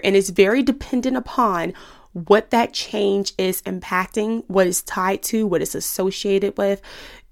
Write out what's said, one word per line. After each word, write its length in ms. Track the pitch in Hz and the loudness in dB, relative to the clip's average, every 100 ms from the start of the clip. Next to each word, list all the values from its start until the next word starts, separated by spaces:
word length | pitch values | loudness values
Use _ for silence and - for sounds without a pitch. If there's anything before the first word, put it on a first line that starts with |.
| 196 | 2
and 100 | 196 | 2
it's 140 | 196 | 2
very 340 | 180 196 254 | 4 4 4
dependent 540 | 277 277 - 254 254 254 | 2 -2 -4 -2 -2 -2
upon 560 | - - 226 175 170 - - - - | -2 0 0 0 -4 -8 -18 -20 -16
what 360 | 180 160 208 220 | -12 4 4 6
that 240 | 233 233 | 0 0
change 600 | - - 214 202 196 196 - | -4 -6 -2 0 0 -2 -2
is 240 | 190 180 | -2 -2
impacting, 800 | - 185 - 185 190 - 214 226 - | -6 -8 -4 -2 -2 -4 -2 -4 0
what 200 | 190 180 | 2 2
it's 140 | 180 | 0
tied 400 | - - 185 202 | -4 -4 -2 -2
to, 220 | - 220 214 | -2 0 2
what 160 | 170 | 0
it's 140 | 170 196 | -2 -4
associated 800 | - - 190 - 208 196 196 - | -6 -2 -2 -2 0 0 0 0
with, 240 | 202 202 - - - - - | -2 -2 -6 -20 -20 -20 -20